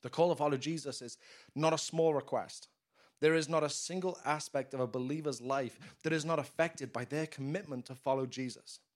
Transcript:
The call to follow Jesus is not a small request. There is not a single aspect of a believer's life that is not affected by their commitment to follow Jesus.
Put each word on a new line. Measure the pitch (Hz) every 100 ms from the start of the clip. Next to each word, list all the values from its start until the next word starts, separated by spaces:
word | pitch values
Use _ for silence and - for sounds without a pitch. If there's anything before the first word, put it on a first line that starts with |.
The | 127
call | - 170
to | 151
follow | 147 135
Jesus | 135 165 143 127
is | 120 - - - - -
not | 160
a | 160
small | - 165 165
request. | 147 - 127 92 - - _ _ _ _ _
There | 151 160
is | 147
not | 160
a | 151
single | 143 - 180 185 175
aspect | - 151 - 139 131
of | 131
a | 127
believer's | 127 127 151 151 123
life | 120 135 127 - - -
that | 156
is | 156
not | 156 160
affected | 135 - 165 - 131
by | - 123
their | 147 156
commitment | - 135 165 180 131 120
to | 127
follow | - 135 131
Jesus. | 127 127 110 - - _